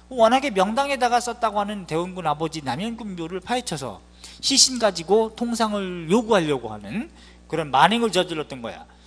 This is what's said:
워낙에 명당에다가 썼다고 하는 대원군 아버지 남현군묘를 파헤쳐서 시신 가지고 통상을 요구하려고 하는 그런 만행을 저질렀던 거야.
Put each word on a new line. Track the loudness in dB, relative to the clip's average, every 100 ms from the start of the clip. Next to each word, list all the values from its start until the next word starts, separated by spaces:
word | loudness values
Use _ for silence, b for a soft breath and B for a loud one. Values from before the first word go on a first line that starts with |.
| b
워낙에 | 4 6 6 2
명당에다가 | 2 2 2 -2 0 2 2
썼다고 | 0 -2 -2 0
하는 | -4 -6 -4
대원군 | -4 -4 -4 -2
아버지 | -2 -2 -4
남현군묘를 | -6 -6 -6 -8 -10 -8 -8 -8
파헤쳐서 | -4 -4 -4 -6 -8 -12 -18 B B B
시신 | 0 4 4 4
가지고 | 0 0 2 4 4 -2
통상을 | -4 0 -2 -2 -4 -6 2
요구하려고 | 2 4 2 2 0 -4
하는 | -10 -8 -8 -8 -14 B B -8
그런 | -6 0
만행을 | 4 4 4 2
저질렀던 | 2 0 -2 -8 -10
거야. | -10 -12 -16 B